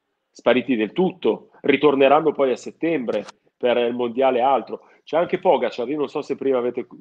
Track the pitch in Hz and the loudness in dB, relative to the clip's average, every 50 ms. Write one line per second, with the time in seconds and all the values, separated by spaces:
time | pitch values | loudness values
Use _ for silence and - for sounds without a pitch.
0 | _ _ _ _ _ _ _ - - 120 120 127 120 139 123 107 110 101 - 175 | _ _ _ _ _ _ _ -2 0 2 2 2 2 -2 -2 -2 -2 -2 -2 -2
1 | 185 175 - - - 113 104 - - _ _ _ - 147 139 135 151 147 135 135 | -2 -2 -2 -2 -2 -2 -2 -2 -6 _ _ _ -2 0 2 2 2 2 4 4
2 | 135 131 143 156 160 147 - 143 139 131 117 - - 110 - - 180 170 165 139 | 4 4 4 4 2 0 0 0 0 -2 -2 -4 -8 -16 -10 -6 -4 -4 -4 -4
3 | 117 113 110 104 101 - - _ _ _ _ _ 123 120 117 120 120 117 120 123 | -4 -4 -4 -4 -6 -8 -16 _ _ _ _ _ 0 0 2 2 0 -2 -2 -4
4 | 123 117 113 127 131 131 127 117 123 139 135 113 - - 107 - _ _ _ _ | -4 -4 -2 0 2 2 2 2 2 2 2 0 -2 -4 -12 -14 _ _ _ _
5 | _ - 147 165 175 - 190 - - 185 147 123 120 107 - 127 117 123 151 151 | _ -4 -2 -2 -2 -2 -4 0 2 2 2 2 0 -2 -4 -6 -6 -6 -4 -4
6 | 139 - - 151 131 - 135 - 135 135 131 120 120 123 120 127 - - - - | -4 -6 -6 -6 -6 -6 -6 -4 -2 -2 0 0 -2 -4 -4 -6 -10 -12 -14 -8